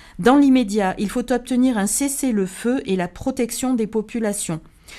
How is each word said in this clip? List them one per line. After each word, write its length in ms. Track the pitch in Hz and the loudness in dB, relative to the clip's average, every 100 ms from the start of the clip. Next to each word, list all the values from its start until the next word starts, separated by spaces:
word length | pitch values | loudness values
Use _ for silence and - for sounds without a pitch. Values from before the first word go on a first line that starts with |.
| - - | -18 0
Dans 180 | 185 285 | 4 6
l'immédiat, 560 | 277 262 214 208 190 - | 6 4 2 0 0 0
il 100 | 202 | -2
faut 220 | 247 247 | -2 -2
obtenir 480 | 247 247 247 262 226 | -2 0 2 2 2
un 80 | 196 | 0
cessez-le-feu 960 | - 277 277 269 214 185 - 233 262 - | 0 -2 -2 -2 0 -2 -4 -2 -2 -2
et 100 | 185 | -2
la 120 | 175 | -2
protection 680 | - - 262 233 - 254 | -6 -6 -2 -4 -2 -2
des 140 | 254 208 | -2 -2
populations. 720 | 220 214 240 220 202 - 160 - - - | -4 -4 -4 -4 -4 -4 -6 -8 -20 -20